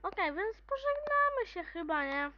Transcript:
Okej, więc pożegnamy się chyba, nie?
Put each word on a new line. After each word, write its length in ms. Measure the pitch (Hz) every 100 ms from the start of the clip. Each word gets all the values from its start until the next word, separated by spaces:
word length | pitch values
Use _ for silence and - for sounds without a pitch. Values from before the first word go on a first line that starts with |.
Okej, 300 | 370 403 330
więc 240 | 294 427 440
pożegnamy 840 | - 539 554 571 587 571 571 554 453
się 180 | 359
chyba, 420 | 330 339 320 302 277
nie? 260 | 277 285